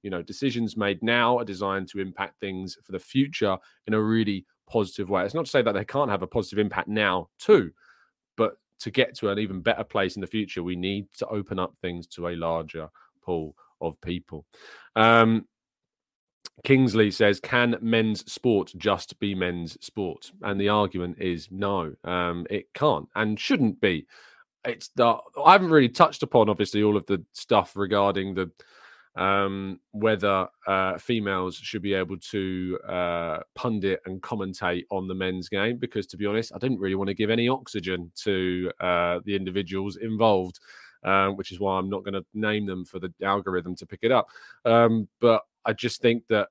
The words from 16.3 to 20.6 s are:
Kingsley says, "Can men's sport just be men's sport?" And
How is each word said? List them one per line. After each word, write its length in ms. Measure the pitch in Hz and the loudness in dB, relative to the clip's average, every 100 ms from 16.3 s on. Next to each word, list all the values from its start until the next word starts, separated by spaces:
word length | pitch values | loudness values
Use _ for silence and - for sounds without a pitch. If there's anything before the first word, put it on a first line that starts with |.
| _ - _ | _ -18 _
Kingsley 480 | - 135 131 107 107 | 2 4 6 4 2
says, 260 | 92 107 98 | 4 4 4
"Can 380 | - 123 120 117 | 0 2 2 0
men's 500 | 113 113 110 104 - | 0 2 2 -2 -8
sport 420 | - 127 104 90 90 | -2 2 2 0 -4
just 420 | 107 95 - - | -2 -2 -4 -6
be 140 | 101 | -6
men's 440 | 95 90 87 85 - | -2 -2 -4 -8 -12
sport?" 480 | - - 92 76 - 202 | -14 -6 -6 -6 -16 -10
And 180 | 101 98 | -4 0